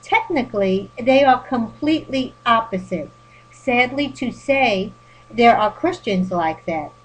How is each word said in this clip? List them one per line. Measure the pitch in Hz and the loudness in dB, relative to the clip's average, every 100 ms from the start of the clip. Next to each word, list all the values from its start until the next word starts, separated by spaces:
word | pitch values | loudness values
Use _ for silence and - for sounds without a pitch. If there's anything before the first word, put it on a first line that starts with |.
Technically, | - 415 906 330 247 208 196 190 202 - | 0 -2 0 -4 -2 0 0 0 -4 -6
they | 233 262 | 2 4
are | 277 254 | 6 4
completely | - 247 226 - 302 311 - 262 254 - - | 0 -4 -4 -4 -2 -2 -2 -6 -6 -6 2
opposite. | 226 - 185 - 175 143 - - - - | 2 2 -6 -6 -8 -8 -16 -20 -20 -20
Sadly | - - 240 254 269 285 | -10 -2 0 0 0 -6
to | - 247 | -4 -8
say, | - - 269 254 196 208 - - - - | -8 -2 0 2 0 -4 -10 -20 -20 -16
there | 220 233 226 | 2 4 6
are | 214 | 2
Christians | - 330 359 - 190 185 | -2 -4 -4 -4 -2 -2
like | 180 160 156 - | -2 -2 -4 -6
that. | 165 143 - | -8 -8 -14